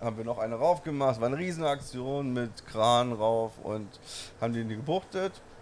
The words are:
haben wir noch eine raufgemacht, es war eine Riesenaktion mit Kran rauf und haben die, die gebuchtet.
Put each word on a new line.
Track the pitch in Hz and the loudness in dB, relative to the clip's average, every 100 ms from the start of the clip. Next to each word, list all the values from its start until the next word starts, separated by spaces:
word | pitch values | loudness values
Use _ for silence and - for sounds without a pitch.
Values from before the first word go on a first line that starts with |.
haben | 117 110 | -6 -4
wir | |
noch | 113 117 | -4 -2
eine | 110 | -2
raufgemacht, | 117 151 175 165 143 139 113 | 0 2 2 0 0 2 2
es | |
war | 117 | 0
eine | 139 | 0
Riesenaktion | 185 165 156 139 131 127 127 143 139 | -4 -2 0 0 -4 -8 -4 -2 -2
mit | 123 120 - - | -2 -2 -6 -8
Kran | 110 110 120 123 | 4 6 6 4
rauf | 113 110 113 113 - | 2 4 4 0 -4
und | - 107 101 - - - - - | -6 -4 -6 -14 -16 -14 -14 -4
haben | 117 | -2
die, | 117 | -2
die | 113 107 | -4 -4
gebuchtet. | 139 180 - 190 190 - - - | -2 -2 -2 -4 -4 -6 -20 -20